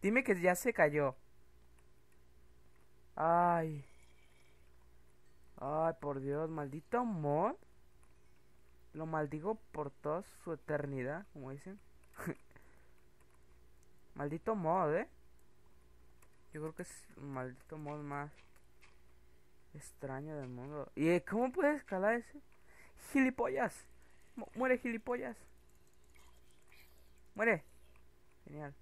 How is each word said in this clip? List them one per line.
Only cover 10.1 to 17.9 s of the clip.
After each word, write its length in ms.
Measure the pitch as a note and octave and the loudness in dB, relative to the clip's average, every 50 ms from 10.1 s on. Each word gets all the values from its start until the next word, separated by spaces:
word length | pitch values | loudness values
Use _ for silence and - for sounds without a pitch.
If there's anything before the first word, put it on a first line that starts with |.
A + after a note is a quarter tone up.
| D3+ F3 G3+ - - - - | -2 -2 -4 -8 -16 -14 -8
su 100 | - E3 | -6 -6
eternidad, 720 | D3 - - D3+ D3 C#3+ C#3 C#3 C3+ B2 B2+ D3 E3 G3+ - - | -6 -4 -2 -2 0 0 -2 -2 -2 -2 -2 -4 -4 -8 -12 -14
como 180 | D#3 C3+ C3 | -12 -10 -10
dicen. 280 | C3+ C#3+ - F#3 G3 G#3 - - - - - - - - | -10 -10 -12 -14 -16 -16 -18 -20 -20 -20 -20 -20 -16 -8
<laughs> 200 | - E3 - - - - - - - - - - - - - - - - - - - - - - - - - - - - - - - - - - - - - | -6 -6 -6 -6 -10 -20 -20 -20 -20 -20 -20 -20 -20 -20 -20 -20 -20 -20 -20 -20 -20 -20 -20 -20 -20 -20 -20 -20 -20 -20 -20 -20 -20 -20 -20 -20 -20 -18 -10
Maldito 400 | - D3 D3 D3+ E3 - - A3 | -6 -4 -4 -4 -4 -2 -2 -2
mod, 400 | G#3 F3 D#3+ E3 F#3+ F3+ D3+ D3 | 0 2 2 4 4 4 4 4
¿eh? 140 | F3 A#3 - - - - - - - - - - - - - - - - - - - - - - - - - - - - - - | 2 0 -2 -8 -20 -20 -20 -20 -20 -20 -20 -20 -20 -20 -20 -20 -20 -20 -20 -20 -20 -20 -20 -20 -20 -20 -20 -20 -20 -20 -14 -10
Yo 80 | D#3 | -6
creo 140 | D3+ D#3+ D#3 | -6 -6 -6
que 80 | - F3+ | -8 -12
es 240 | - - - - - - - | -12 -12 -16 -18 -18 -16 -14
el 60 | - | -10
maldito 540 | C#3+ C#3 C3 B2+ B2+ B2 B2+ - - D#3+ D#3 | -8 -6 -6 -6 -6 -8 -12 -14 -14 -12 -8
mod 220 | D3+ D3 | -6 -6